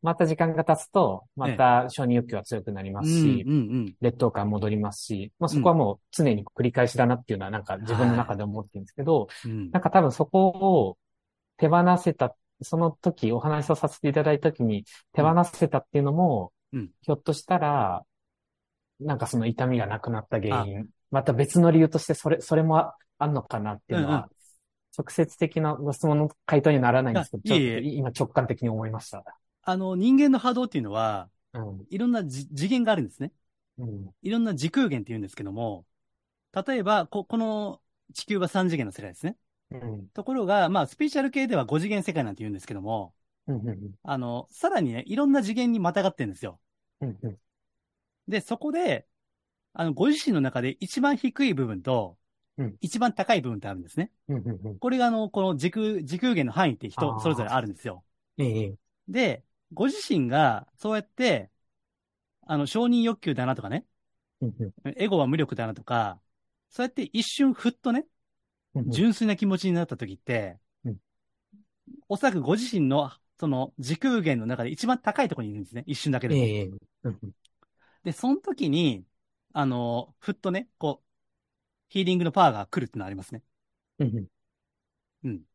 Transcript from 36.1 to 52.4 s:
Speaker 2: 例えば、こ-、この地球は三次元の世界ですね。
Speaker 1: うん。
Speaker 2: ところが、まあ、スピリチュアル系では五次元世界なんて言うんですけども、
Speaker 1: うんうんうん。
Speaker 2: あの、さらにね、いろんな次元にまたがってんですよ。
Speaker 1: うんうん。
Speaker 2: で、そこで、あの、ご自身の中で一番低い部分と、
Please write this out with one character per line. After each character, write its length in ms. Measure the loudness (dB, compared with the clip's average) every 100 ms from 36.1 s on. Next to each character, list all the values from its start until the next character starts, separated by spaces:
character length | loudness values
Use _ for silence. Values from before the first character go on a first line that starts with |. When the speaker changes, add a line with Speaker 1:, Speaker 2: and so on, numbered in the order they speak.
| _ _ _ _ -8 -4
Speaker 2:
例 120 | -2
え 40 |
ば、 240 | 2 0 0
こ-、 180 | -6
こ 140 | -4 -2
の 420 | -2 -4 -6 -12 _ _ _
地 140 | -16 -6
球 120 | -2
は 100 | 0
三 200 | 2 0
次 80 | 0
元 100 | -4
の 60 |
世 100 | -6
界 80 | -14
で 80 | -8
す 60 |
ね。 120 | -10 -10 _ _ _
Speaker 1:
う 60 | -12
ん。 320 | -10 -10 -12
Speaker 2:
と 140 | -12
こ 100 | -6
ろ 120 | -4 2
が、 220 | 2 4
ま 140 | 2
あ、 40 | 0
ス 100 | -2
ピ 100 | -2
リ 40 |
チ 60 | 0
ュ 40 |
ア 20 |
ル 80 | -2
系 160 | 0 0
で 100 | 0
は 80 |
五 160 | 0 0
次 80 | 0
元 140 | -2
世 100 | -2
界 120 | -2
な 80 | -4
ん 20 |
て 60 | -4
言 80 | -8
う 20 |
ん 40 |
で 60 | -8
す 60 | -10
け 80 |
ど 80 | -10
も、 320 | -6 -6 -6 _ _ _ -8
Speaker 1:
う 60 |
ん 40 | -6
う 40 |
ん 40 | -4
う 40 |
ん。 220 | -8 -10 -16
Speaker 2:
あ 160 | -8 -6
の、 300 | -4 -8 -10
さ 180 | -4 -2
ら 120 | 0
に 120 | -2
ね、 100 | -4 -6
い 100 | 0
ろ 100 | 2
ん 60 |
な 100 | 2
次 120 | 2
元 180 | 0 0
に 80 | 2
ま 120 | 0
た 100 | 2
が 80 | 0
っ 40 |
て 100 | -2 -6
ん 40 |
で 60 | -6
す 80 |
よ。 160 | -12 -14 _ _ _ _
Speaker 1:
う 60 | -8
ん 120 | -8
う 60 | -10
ん。 100 | -12 _ _ _ _ _ _ _ _ -6
Speaker 2:
で、 120 | -6
そ 180 | -4 -6
こ 120 | -4
で、 360 | -2 0 -2 -6 _ _ _ _ _ _
あ 120 | -6
の、 80 | -4
ご 140 | 2 2
自 140 | 2
身 100 | 2
の 60 | 2
中 200 | 2 0
で 140 | -4 -4
一 200 | -6 0
番 160 | 2 2
低 280 | -2 0
い 100 | 0
部 120 | 2 -2
分 160 | -4
と、 360 | 0 0 0 -8 _ _